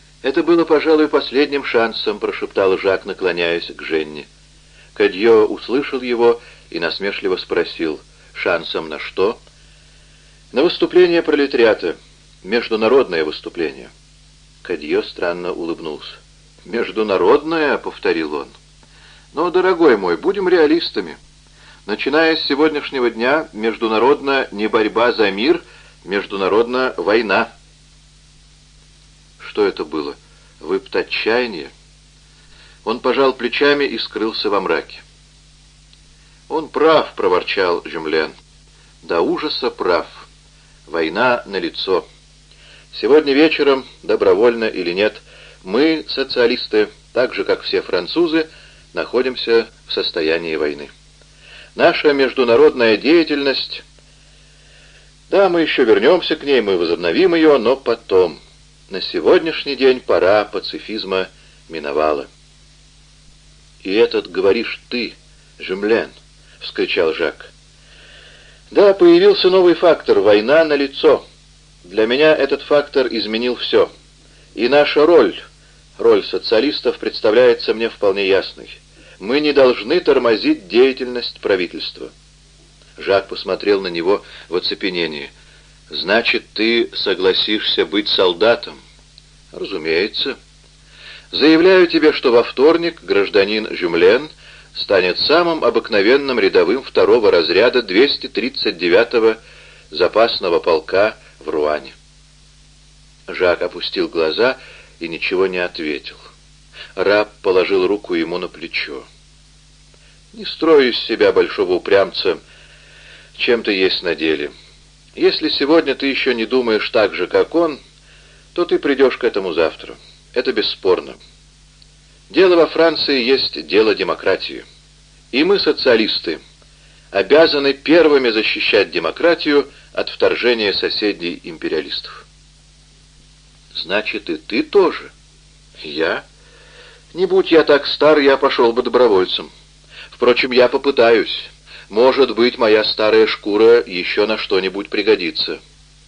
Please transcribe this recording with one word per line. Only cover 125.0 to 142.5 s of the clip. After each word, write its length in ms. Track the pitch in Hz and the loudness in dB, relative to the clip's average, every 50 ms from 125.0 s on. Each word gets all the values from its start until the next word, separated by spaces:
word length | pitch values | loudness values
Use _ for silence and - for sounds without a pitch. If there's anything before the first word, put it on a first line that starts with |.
| _ _ _ _ _ - | _ _ _ _ _ -6
И 100 | - 131 | -2 -2
мы, 160 | 156 185 202 170 | 0 2 0 0
социалисты, 800 | - 156 143 - - 135 117 113 110 - - - - 85 78 71 - _ _ _ _ _ _ _ _ - _ _ _ - | 0 -2 -2 0 2 2 2 2 2 0 -4 -6 -6 -8 -10 -10 -12 _ _ _ _ _ _ _ _ -20 _ _ _ -6
обязаны 640 | - 98 98 - 135 156 165 156 147 143 139 139 | -4 -2 0 4 6 6 6 4 2 0 0 -2
первыми 580 | 135 - - 143 156 170 156 151 147 139 131 117 | -2 -2 0 2 4 6 6 6 4 4 2 2
защищать 600 | 107 110 107 - - - - - 120 104 95 80 | 0 0 -2 -2 -4 -4 -2 0 2 2 2 0
демократию 760 | 78 87 82 80 - - - 170 165 156 - 156 147 143 - - - - - - | -2 -4 -4 -4 -4 0 0 0 0 0 0 0 2 0 0 -2 -6 -20 -20 -14
от 160 | - 92 101 - | -8 -8 -8 -6
вторжения 640 | - - - 92 87 76 110 123 120 113 107 98 | -4 0 0 0 0 0 0 0 0 0 0 -2
соседей 680 | 87 - - 85 - - 110 104 95 82 87 85 82 - | -2 -2 -4 -4 -4 -2 -2 -2 -4 -4 -6 -10 -10 -10
империалистов». 840 | - 87 82 76 85 82 80 78 71 - - - - - - - - - _ _ _ _ _ _ _ _ _ _ _ _ _ _ _ _ _ - - - _ _ _ _ _ _ _ - - | -12 -16 -14 -10 -8 -6 -4 -4 -6 -6 -10 -12 -12 -14 -18 -20 -20 -20 _ _ _ _ _ _ _ _ _ _ _ _ _ _ _ _ _ -20 -20 -20 _ _ _ _ _ _ _ -16 -14
«Значит, 560 | - - 82 95 104 104 - - 101 - 87 | -12 -8 -4 -4 -4 -4 -4 -8 -8 -6 -8
и 60 | 80 | -8
ты 260 | 76 - - 104 123 | -8 -8 -6 -4 -4
тоже?» 480 | - - - 202 180 151 113 - - - - _ _ _ _ _ _ - _ _ _ _ - - | -2 0 2 2 2 2 0 -4 -12 -16 -20 _ _ _ _ _ _ -20 _ _ _ _ -20 -18
«Я? 420 | - 78 71 73 80 87 110 - - - _ _ _ - - - - - - - - - - - _ _ - | -16 -10 -6 -4 -2 -2 -4 -4 -8 -14 _ _ _ -20 -20 -20 -20 -20 -20 -20 -20 -20 -20 -20 _ _ -6
Не 120 | 165 190 | -4 -2
будь 240 | 180 185 190 - - | 0 0 0 2 4
я 140 | 165 156 - | 4 4 4
так 220 | - 147 143 - | 4 2 2 2
стар, 320 | - - - 143 151 156 151 | -2 -2 2 4 4 4 4
я 180 | 139 139 135 | 4 4 2
пошёл 360 | 135 139 135 - - 120 117 | 4 2 0 2 2 2 2
бы 100 | 113 123 | 2 0
добровольцем. 680 | - 117 117 123 127 113 101 92 90 - - - 82 71 - - - _ _ _ _ - - - - - | -2 0 2 4 4 4 4 2 0 0 -4 -8 -10 -12 -18 -20 -20 _ _ _ _ -20 -20 -20 -20 -16
Впрочем, 420 | - - 120 120 120 - 139 127 | -8 -2 2 2 2 2 0 0
я 160 | 123 123 123 123 | 2 4 4 4
попытаюсь. 800 | 139 135 135 139 135 - 117 117 117 107 85 - - - - - - _ _ - - - - - | 2 0 -2 0 2 4 4 4 4 4 2 -2 -6 -10 -12 -16 -20 _ _ -20 -20 -20 -14 -6
Может 480 | 101 107 123 131 127 135 131 117 107 | 0 2 4 4 4 4 2 2 2
быть, 220 | 107 120 123 | 2 0 0